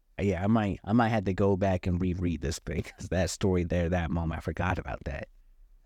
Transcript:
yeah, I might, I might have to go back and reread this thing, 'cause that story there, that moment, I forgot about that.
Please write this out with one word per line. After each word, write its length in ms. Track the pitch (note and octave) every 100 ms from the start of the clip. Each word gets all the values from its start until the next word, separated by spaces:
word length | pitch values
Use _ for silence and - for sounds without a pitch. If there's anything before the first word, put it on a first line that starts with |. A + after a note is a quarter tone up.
| _ -
yeah, 240 | G2 E2+
I 40 | G2+
might, 320 | A2+ G#2 E2
I 100 | -
might 160 | A#2 A2+
have 160 | A2+ F#2+
to 80 |
go 220 | F#2 G2+ F#2+
back 300 | G2 F#2 F#2+
and 120 | F2
reread 400 | F#2 F2+ F2 D2+
this 180 | C#2 -
thing, 240 | - D#2+
'cause 260 | - - -
that 200 | F2+ E2
story 340 | - G2+ F2+
there, 260 | E2 F2 E2+
that 220 | F2 E2
moment, 280 | E2+ E2 D2+
I 20 |
forgot 360 | - D#2+ F#2 F#2+
about 260 | - - -
that. 220 | C#2 - - - - - -